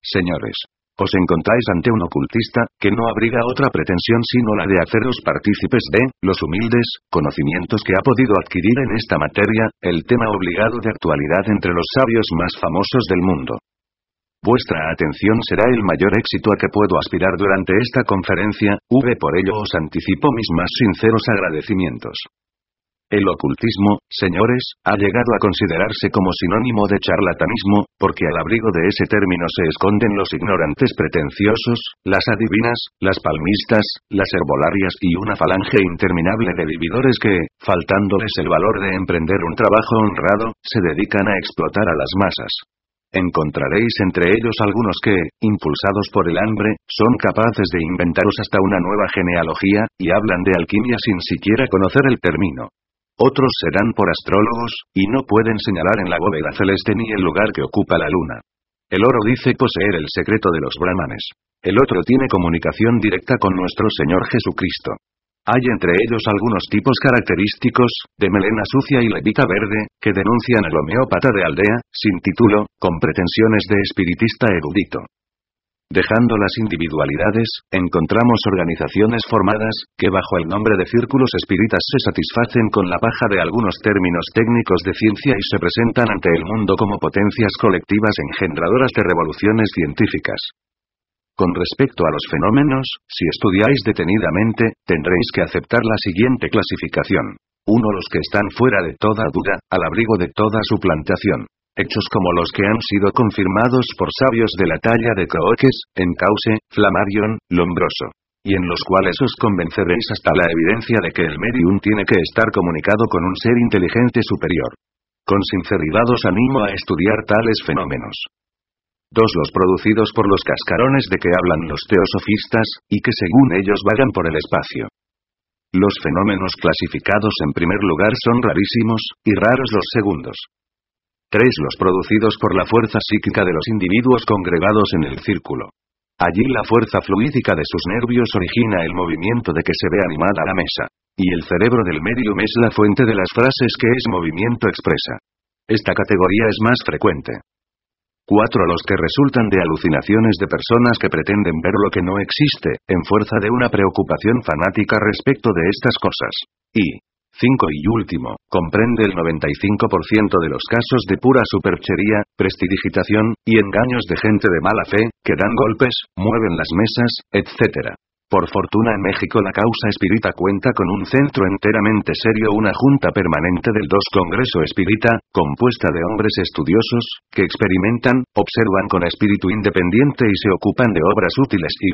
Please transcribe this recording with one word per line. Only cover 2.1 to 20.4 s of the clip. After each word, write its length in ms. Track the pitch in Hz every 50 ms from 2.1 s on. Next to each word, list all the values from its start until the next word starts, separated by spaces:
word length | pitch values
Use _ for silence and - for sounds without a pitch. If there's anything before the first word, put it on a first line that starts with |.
| - 73 67 - - 117 110 - - 120 117 - _
que 160 | _ - 101
no 160 | 101 120 117
abriga 320 | 117 98 110 113 117 127 117 117
otra 240 | 123 123 - 139 123
pretensión 480 | - 82 78 - 90 87 - - 113 120 113
sino 320 | - - 123 117 107 104 98
la 80 | 82
de 160 | 95 98 87 80
haceros 320 | - - 110 - 127 117 - -
partícipes 640 | 80 71 71 - 98 104 - 95 92 - 113 - - -
de, 80 | 110 131 135 - _ -
los 160 | 95 92 - 82
humildes, 640 | 76 82 101 117 113 120 120 117 - - - _
conocimientos 800 | _ - 82 76 - - - 71 71 160 180 175 - - - -
que 80 | - 92
ha 80 | 95 -
podido 320 | 139 120 123 131 107 104
adquirir 400 | 92 - - - 90 80 107 120 139 131
en 160 | 113 107 110
esta 160 | - - -
materia, 560 | 76 73 71 - 104 104 107 110 110 110 107 - _
el 240 | - 90 87 82 76
tema 240 | - 123 120 117
obligado 560 | 110 104 92 92 87 85 92 107 113 117 117 101
de 80 | 110
actualidad 560 | 98 - - 82 76 71 73 76 85 95 95 110 104
entre 160 | 98 - 90
los 160 | 87 85 82 - -
sabios 320 | 131 131 117 113 113 104 - 85
más 160 | 82 87 90 - -
famosos 480 | 98 82 80 90 98 - - 127 107 98 95
del 80 | 90 87
mundo. 320 | 95 85 71 64 57 55 - - _ _ _ _ _ _ _ _ _ _ _ _ _ _ _ -
Vuestra 480 | 101 123 123 - - 90 80 76 80
atención 480 | 82 - 85 76 69 - 95 104 110 120 113
será 240 | - 87 90 110 123
el 160 | 127 113 101
mayor 320 | 90 80 69 90 101 95 113
éxito 320 | - - - 85 - 107
a 80 | 101 -
que 80 | -
puedo 320 | 95 - 104 104 90 90 71
aspirar 400 | - - - 85 90 95 90 82
durante 400 | 101 98 95 98 90 - 92 110
esta 240 | 123 117 - 127 113
conferencia, 720 | - 101 95 87 - 95 85 101 107 98 - 107 101 101 101 - -
V 240 | 120 131 123 123 113 - 78
por 160 | 71 76 92
ello 160 | 95 95 90
os 160 | 107 104 - - 85
anticipo 560 | 80 78 - 85 - - 92 - 151 147 120
mis 160 | 113